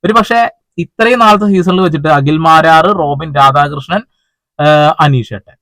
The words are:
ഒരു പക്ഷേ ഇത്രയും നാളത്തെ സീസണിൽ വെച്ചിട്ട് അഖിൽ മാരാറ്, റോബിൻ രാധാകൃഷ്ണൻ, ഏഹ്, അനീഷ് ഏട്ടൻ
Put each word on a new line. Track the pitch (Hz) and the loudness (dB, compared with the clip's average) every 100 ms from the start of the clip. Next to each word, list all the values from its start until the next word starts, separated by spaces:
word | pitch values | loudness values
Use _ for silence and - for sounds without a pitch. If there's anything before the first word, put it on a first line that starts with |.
| 190 | 0
ഒരു | |
പക്ഷേ | 226 208 233 233 _ _ - | 0 0 -2 -2 _ _ -12
ഇത്രയും | 170 - 226 247 | -10 -2 0 2
നാളത്തെ | 220 208 208 | 2 2 2
സീസണിൽ | 190 175 185 | 0 0 0
വെച്ചിട്ട് | 185 151 156 | -2 -2 0
അഖിൽ | 147 139 156 | 0 0 0
മാരാറ്, | 165 160 160 160 175 | 2 2 4 2 2
റോബിൻ | 196 147 139 160 143 | -2 -4 -6 -6 0
രാധാകൃഷ്ണൻ, | 135 139 143 143 135 190 - _ _ _ _ - | 2 2 -2 -6 -8 -8 -8 _ _ _ _ -2
ഏഹ്, | 151 151 151 - | 0 2 2 0
അനീഷ് | 139 131 107 | 0 0 -4
ഏട്ടൻ | - _ _ | -14 _ _